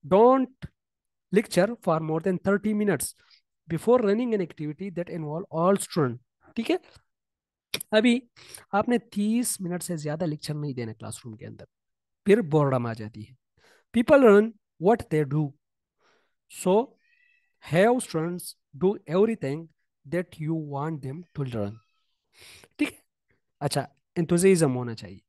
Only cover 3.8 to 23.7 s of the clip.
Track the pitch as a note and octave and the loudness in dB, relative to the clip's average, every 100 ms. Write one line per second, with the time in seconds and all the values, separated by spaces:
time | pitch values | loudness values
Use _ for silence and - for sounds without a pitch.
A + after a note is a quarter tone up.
3.8 | - B3 G#3+ G#3 B3 G#3+ E3+ - D3+ D3 | 2 2 2 0 0 -2 -4 -8 -10 -8
4.8 | G3 E3+ F3 F3 D3+ D#3 G3 D#3+ F3 G3+ | -10 -10 -8 -8 -8 -8 -8 -2 2 2
5.8 | - - C3+ A#2+ _ _ _ - A3+ F4 | 0 -2 -2 -2 _ _ _ -10 -4 -4
6.8 | _ _ _ _ _ _ _ _ _ - | _ _ _ _ _ _ _ _ _ -12
7.8 | - G#3+ A#3+ A#3+ - _ - - _ G3+ | -2 2 4 2 -2 _ -20 -20 _ -2
8.8 | G#3+ A#3+ - G#3 G#3 A3+ A#3+ - F3+ F3 | 0 -2 -2 -4 -2 0 -2 -6 -6 -8
9.8 | - E3+ D3 D3+ F3 D3+ - D3+ D3 B2 | -6 -8 -6 -4 -4 -6 -8 -8 -6 -6
10.8 | A2+ A2 G#2+ - A#2+ A2 - A2 - _ | -8 -10 -12 -14 -16 -16 -18 -18 -20 _
11.8 | _ _ _ _ - G#3 E3+ D#3 C#3+ C3 | _ _ _ _ 2 2 4 2 2 0
12.8 | A#2+ A2 G#2+ G#2+ A2 - _ _ _ _ | -2 -6 -12 -14 -20 -20 _ _ _ _
13.8 | _ A#3 A#3+ D#4 B3 G3+ A3 - _ _ | _ -2 6 8 10 8 6 -4 _ _
14.8 | E3+ A#3 - D#3 C#3+ D3+ D3 C#3 _ _ | 2 2 0 -2 0 -2 -2 -6 _ _
15.8 | _ _ _ _ _ _ _ - F#3 G3 | _ _ _ _ _ _ _ -6 2 2
16.8 | C4+ _ _ _ _ _ _ _ - D3+ | 0 _ _ _ _ _ _ _ -2 2
17.8 | G#3+ B3+ - D#3+ E3 F3 - - _ C3+ | 4 2 -2 -4 -4 -6 -12 -20 _ -2
18.8 | F3+ A3 - E3+ A3 A3+ C3+ D3 E3 _ | -2 -2 -4 0 0 0 -6 -6 -10 _
19.8 | _ _ C#3 E3 F3 - D3+ E3 D3 C#3 | _ _ -6 -6 -6 -8 -6 -6 -6 -8
20.8 | D3 D#3+ C3 D3 F3 - C3+ A#2 G2+ A2 | -6 -8 -10 -12 -14 -8 -6 -4 -6 -8
21.8 | _ _ _ _ _ _ - - _ - | _ _ _ _ _ _ -20 -20 _ -6
22.8 | D4 - _ _ _ _ _ _ C#3+ | -6 -6 _ _ _ _ _ _ -4